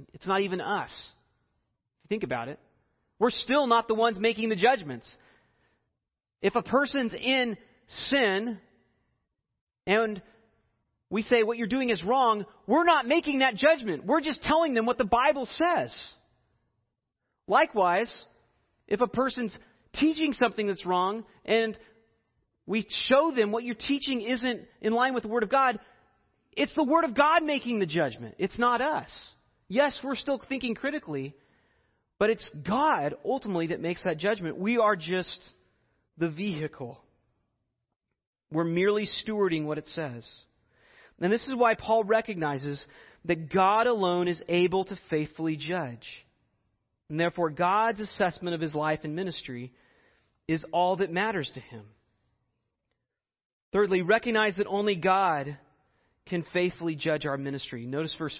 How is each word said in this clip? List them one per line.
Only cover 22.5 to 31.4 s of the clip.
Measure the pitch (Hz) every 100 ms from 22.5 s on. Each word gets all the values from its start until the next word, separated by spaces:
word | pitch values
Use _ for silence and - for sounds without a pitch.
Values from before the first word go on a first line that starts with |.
| _ -
we | 214 -
show | - - 262 330
them, | 254 208
"What | 226
you're | 240
teaching | 226 - 277 269 254
isn't | 214 247 247 220 - _
in | 220
line | 233 262 254
with |
the | 214
Word | 240
of | 208
God," | 269 262 214 - _ _ _ _ _ _
it's | - 285 294
the |
Word | 269 330 320
of | 208
God | 294 339
making | 302 277 240 226
the | 175
judgment. | 160 139 110 113 -
It's | 170 -
not | 240 233
us. | 277 311 - - - - _ _ _
Yes, | 202 285 -
we're | 262 254
still | - 269
thinking | - 269 254 214
critically, | 269 294 - 143 135 -